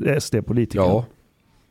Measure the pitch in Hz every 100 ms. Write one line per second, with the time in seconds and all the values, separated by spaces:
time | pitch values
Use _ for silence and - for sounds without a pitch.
0 | 123 143 - 113 - 120 113 98 92 107
1 | 120 _ _ _ _ _ _